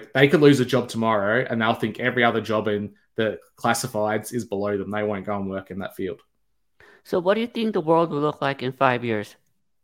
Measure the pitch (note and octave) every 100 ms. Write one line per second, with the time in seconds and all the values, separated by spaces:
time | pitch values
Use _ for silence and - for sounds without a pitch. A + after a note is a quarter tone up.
0 | - C3 C#3 E3 C#3+ C3 A#2+ B2 - A2+
1 | A2+ G#2+ G2+ A#2 B2+ A#2 A2+ A2+ A2 G#2
2 | A#2+ A#2+ A#2 A2 G#2 A2 G#2+ G#2 G2+ -
3 | _ - A2 - - - A#2 A2 - G#2+
4 | G#2+ G#2+ G#2 B2 G2+ G2 G#2 G2+ F#2+ G#2
5 | G#2+ G2+ G2 G2+ G2 F#2+ - F#2 - -
6 | F#2 - _ _ _ _ _ _ - -
7 | - F#3+ F3 G#3+ A#3 A#3 A3 G3+ D#3 E3
8 | E3 D3 D3+ - C#3 C#3 B2+ - C3+ B2
9 | A#2+ G#2+ G#2 - _ _ _ _